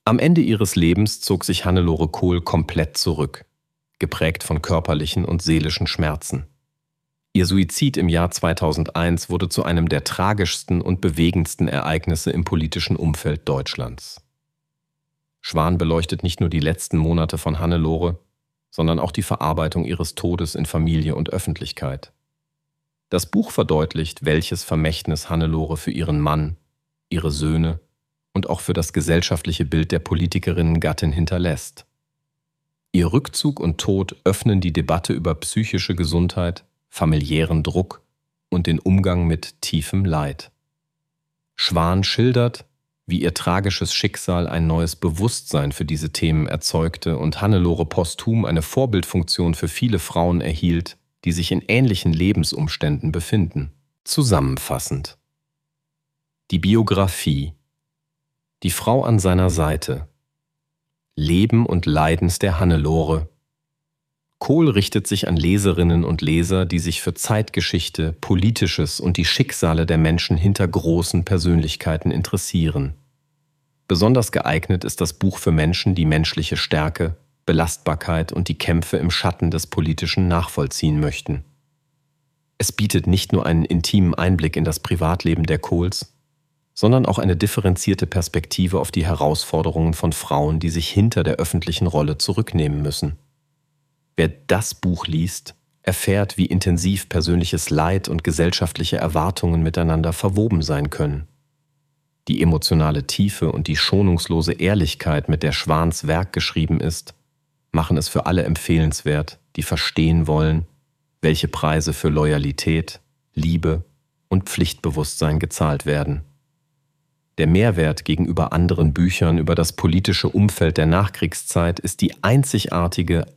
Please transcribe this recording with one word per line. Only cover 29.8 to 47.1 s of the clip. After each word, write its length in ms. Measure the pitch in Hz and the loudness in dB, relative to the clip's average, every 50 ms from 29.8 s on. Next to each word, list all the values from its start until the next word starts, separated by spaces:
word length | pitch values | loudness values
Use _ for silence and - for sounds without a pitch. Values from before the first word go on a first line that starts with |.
| 78 - | 0 0
der 80 | 90 80 | -2 -4
Politikerinnen-Gattin 1120 | - - 92 85 - 87 - 98 - 92 82 87 82 82 82 80 78 78 78 - - 80 | -2 -2 -2 0 0 0 -2 -2 -2 -2 0 0 2 2 2 2 0 0 -2 0 -2 -2
hinterlässt. 760 | 73 82 82 80 92 87 87 87 78 - - - - - - _ _ _ _ _ _ _ _ _ _ _ _ _ _ _ _ _ _ _ _ _ | 0 0 0 0 0 -2 0 -2 -2 -4 -6 -12 -18 -20 -20 _ _ _ _ _ _ _ _ _ _ _ _ _ _ _ _ _ _ _ _ _
Ihr 200 | - 92 85 82 92 | 0 2 2 4 2
Rückzug 460 | 143 135 - - - - 151 139 - | 0 0 0 -6 -4 -2 -2 -2 -2
und 180 | - 87 80 - | -2 -2 -2 -2
Tod 360 | - - 98 95 95 - - - _ | -2 0 0 0 0 -4 -8 -2 _
öffnen 360 | 92 98 - - 117 104 95 | 0 0 2 0 2 2 2
die 140 | 90 90 78 | 2 0 0
Debatte 400 | 82 73 69 82 85 - - 92 | -2 0 0 0 -2 0 -2 -4
über 220 | - 82 87 80 | -2 -2 -2 -4
psychische 600 | - - - - 110 107 - - 90 - - 95 | -4 -6 -4 -2 -2 -2 0 -2 -4 -2 -2 -2
Gesundheit, 680 | 87 87 78 82 85 90 87 - 92 87 87 87 - - _ _ _ _ _ | -2 -2 0 2 0 0 0 0 -2 -4 -4 -4 -8 -14 _ _ _ _ _
familiären 760 | - - 87 78 80 76 71 71 78 78 80 82 85 80 73 | -6 -2 0 2 2 2 0 0 0 0 0 0 0 0 0
Druck 380 | - - 90 90 - - - _ _ _ _ _ _ _ _ _ _ | 0 -2 -2 -2 -4 -8 -16 _ _ _ _ _ _ _ _ _ _
und 180 | - 90 85 87 | -4 -2 0 0
den 120 | 82 76 | 0 0
Umgang 480 | - 95 95 98 95 95 90 90 87 82 | 2 2 2 4 4 2 2 2 2 2
mit 340 | 82 80 - - - _ | 0 -2 -4 -10 -14 _
tiefem 440 | - - - 80 76 - - 95 98 | -8 -4 -4 -4 -2 -2 -2 0 0
Leid. 460 | 92 80 78 73 71 69 - - - _ _ _ _ _ _ _ _ _ _ _ _ _ _ _ _ _ _ _ _ _ | 0 0 0 -2 -4 -6 -10 -14 -20 _ _ _ _ _ _ _ _ _ _ _ _ _ _ _ _ _ _ _ _ _
Schwan 480 | - - - 90 85 82 85 90 95 95 | -6 -4 0 0 2 2 2 2 2 0
schildert, 600 | - - - 113 127 123 123 120 120 120 - - _ _ _ _ _ _ _ _ | 0 0 2 2 4 4 4 2 2 -2 -6 -14 _ _ _ _ _ _ _ _
wie 160 | - 87 87 | -4 -2 0
ihr 120 | 67 85 82 | 0 -2 -2
tragisches 600 | - - 90 87 95 101 98 90 - 101 - - | -2 -2 0 0 2 0 0 -2 -2 -4 -4 -2
Schicksal 540 | - - 101 - - - - 90 87 85 - | -2 -2 -2 -4 -4 -4 -2 0 0 0 -2
ein 200 | - 85 82 80 | 0 0 2 2
neues 280 | 80 82 85 80 - | 2 2 0 0 -2
Bewusstsein 760 | - - 87 78 85 101 120 - - - - - 76 71 - | -2 -2 -2 -2 0 -2 -2 -2 -4 -6 -4 -2 0 0 -2
für 140 | - - 82 | -2 -4 -4
diese 260 | 76 80 71 78 76 | -4 -4 -4 -4 -6
Themen 360 | - - - 80 80 78 76 - | -4 -2 0 2 2 2 0 -2
erzeugte 720 | - 85 - - - 82 80 82 - - - 85 | -4 -4 -4 -4 -2 0 -2 -2 -4 -4 -4 -4